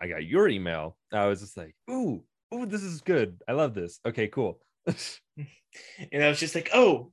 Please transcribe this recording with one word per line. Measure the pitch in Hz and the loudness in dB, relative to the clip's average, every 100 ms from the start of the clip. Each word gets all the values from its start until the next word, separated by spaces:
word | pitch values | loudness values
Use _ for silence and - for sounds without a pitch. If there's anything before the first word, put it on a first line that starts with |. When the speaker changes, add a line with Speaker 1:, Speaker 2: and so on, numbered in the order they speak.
Speaker 1:
I | 90 | -8
got | 80 | -6
your | 80 156 208 | -2 2 4
email. | 101 90 80 78 - _ | 2 -2 -4 -6 -10 _
I | 107 101 | 0 2
was | 98 | 0
just | 101 - | -6 -14
like, | 80 - - | -16 -18 -8
"Ooh, | 254 220 98 - _ _ | -4 -2 -4 -10 _ _
ooh, | 233 | -8
this | 240 208 | -6 -6
is | 190 160 | -6 -8
good. | - 170 104 90 - | 0 2 2 -4 -4
I | |
love | 131 151 | 0 0
this. | 101 85 - 117 | -2 -8 -6 -6
Okay, | 113 107 | -2 -2
cool." | - 107 - _ _ - | 0 -2 -4 _ _ -6
<laughs> | - - - _ - 143 _ _ - - - - | -6 -8 -14 _ -14 -14 _ _ -20 -20 -18 -6
Speaker 2:
And | 139 | 2
I | 147 | 4
was | 147 | 4
just | 160 170 | -2 -4
like, | 165 | 2
"Oh, | 240 233 135 120 | 6 8 6 0